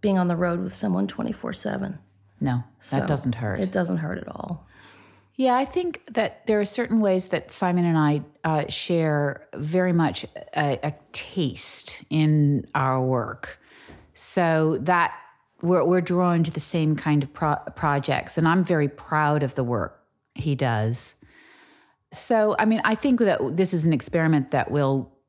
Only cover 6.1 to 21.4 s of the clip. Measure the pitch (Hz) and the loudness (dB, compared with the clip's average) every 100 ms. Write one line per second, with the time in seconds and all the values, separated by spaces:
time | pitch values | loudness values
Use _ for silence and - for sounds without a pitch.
6.1 | 233 214 - - 214 202 - 240 226 208 | -2 -2 -4 -2 0 0 -2 0 2 2
7.1 | 185 185 160 - - 185 180 175 165 151 | 2 0 -4 -4 -4 0 2 2 4 4
8.1 | 147 147 _ 165 156 - - - 175 160 | 2 -2 _ -2 -2 -2 -4 -2 0 2
9.1 | 147 147 - - - 151 175 185 170 160 | 0 -2 -4 -12 -10 -4 0 2 2 2
10.1 | - - - - - 147 135 151 147 _ | -2 -10 -16 -10 -4 -2 -2 -4 -8 _
11.1 | - - - 147 - - - - - - | -10 -8 -4 -4 -2 -2 -2 -4 -8 -4
12.1 | 156 156 151 147 143 - 143 131 131 127 | 0 4 4 4 2 -2 -2 0 0 0
13.1 | 127 113 - - - _ - - - _ | 0 -2 -8 -14 -16 _ -20 -20 -20 _
14.1 | - - - 170 160 156 160 143 175 170 | -6 -2 2 2 4 2 0 2 2 2
15.1 | - - _ _ _ 170 180 147 180 170 | -4 -20 _ _ _ 2 2 4 2 2
16.1 | 180 180 170 160 160 - 170 156 151 - | 0 2 2 0 -2 -2 0 0 0 2
17.1 | 147 139 - 156 147 - - 156 143 139 | 0 0 -2 -2 -2 -6 -4 -2 0 0
18.1 | 135 - - 160 180 175 170 143 - - | -2 -2 0 2 4 2 2 0 -4 -4
19.1 | 156 151 147 139 - 120 120 87 - _ | 0 2 2 0 -2 -2 -2 -4 -8 _
20.1 | _ _ - 156 135 131 113 110 120 - | _ _ -8 -4 -2 0 0 0 -2 -8
21.1 | - - - | -12 -20 -20